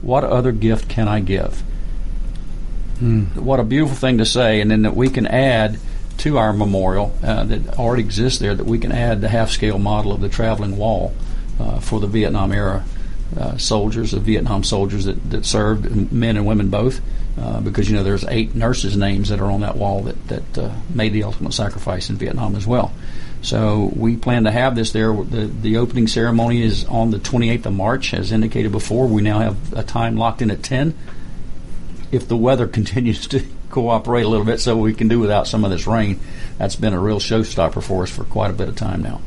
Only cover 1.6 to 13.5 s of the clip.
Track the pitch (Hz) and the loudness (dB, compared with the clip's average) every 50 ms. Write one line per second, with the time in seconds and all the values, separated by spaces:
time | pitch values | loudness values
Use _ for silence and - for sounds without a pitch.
1.6 | - - - - - - - - - - - - - - - - - - - - | -2 -4 -4 -2 -2 -2 -2 -2 -2 -2 -2 -2 -2 -2 -4 -4 -6 -6 -6 -4
2.6 | - - - - - - - - 117 120 113 110 101 87 - 78 - - 135 123 | -4 -4 -2 -2 -2 -2 -2 0 2 2 2 2 2 0 -2 -2 0 0 2 2
3.6 | 117 107 127 143 156 143 135 - - 131 127 113 113 110 - 123 127 113 110 107 | 2 2 2 2 2 2 0 0 2 2 4 4 2 2 2 2 2 4 2 2
4.6 | 104 107 110 107 107 110 - 110 123 131 131 135 110 - - 127 135 135 123 113 | 2 4 4 4 4 2 2 2 2 2 2 0 0 2 2 2 4 4 4 2
5.6 | 110 107 107 - - - - - - - - - - 151 147 131 110 107 104 104 | 2 0 -2 -4 -6 -6 -4 -4 -6 -6 -6 -4 -2 0 2 2 2 2 2 2
6.6 | 104 101 98 95 95 92 92 101 104 104 - - - 113 110 107 110 107 110 104 | 0 2 2 2 2 2 2 2 0 0 0 0 0 0 0 0 2 2 2 0
7.6 | - - - - 120 117 123 127 107 104 95 101 113 127 - - 110 101 101 95 | 0 0 0 0 2 2 2 2 0 0 0 2 2 0 0 0 0 0 0 0
8.6 | - 110 113 113 - - - 123 120 120 113 101 104 107 110 117 113 110 - - | 0 0 0 0 0 0 0 0 2 2 2 2 0 0 2 2 2 2 0 0
9.6 | - 107 101 98 101 101 107 104 107 101 101 98 98 101 - - 123 113 110 101 | 0 0 2 2 2 2 2 2 2 0 0 0 0 0 0 0 2 0 0 0
10.6 | 101 101 95 101 101 113 107 92 90 87 - - - - - - - - - - | -2 -2 -2 0 0 0 0 0 0 -2 -2 -4 -4 -2 -2 -4 -2 -2 -2 0
11.6 | - - - - - - - 101 104 101 98 110 104 - - 104 98 95 95 104 | 0 0 0 0 0 0 0 0 0 0 2 2 2 2 2 0 0 2 2 0
12.6 | 104 95 95 98 - - - - - - - - - - - - - - | 0 0 0 -2 -4 -4 -4 -4 -2 -2 -2 -2 -2 -2 -4 -2 -2 -2